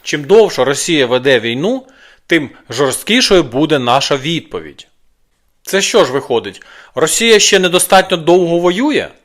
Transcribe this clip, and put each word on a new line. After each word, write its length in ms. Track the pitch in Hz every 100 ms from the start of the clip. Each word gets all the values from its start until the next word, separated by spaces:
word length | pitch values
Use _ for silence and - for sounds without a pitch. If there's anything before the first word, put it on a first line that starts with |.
«Чим 220 | - 156
довше 400 | 143 214 202 -
Росія 420 | 127 143 - 156 123
веде 340 | 127 131 127
війну, 460 | 113 120 180 262 - _ - _ _
тим 240 | 170 131 - _
жорсткішою 720 | 117 139 123 - 202 - 190
буде 360 | 139 127 156 151
наша 380 | 120 131 - 131
відповідь». 720 | 139 165 - 90 78 69 - _ _ _ _ _ _ _
Це 180 | - 196
що 240 | 190 226
ж 80 | 143
виходить, 500 | 135 - 117 101 95 - - -
Росія 440 | - 156 - 226 208
ще 200 | - 196
недостатньо 580 | 185 175 - 190 190 180
довго 420 | 156 175 170 170
воює? 500 | 180 185 285 214 85 _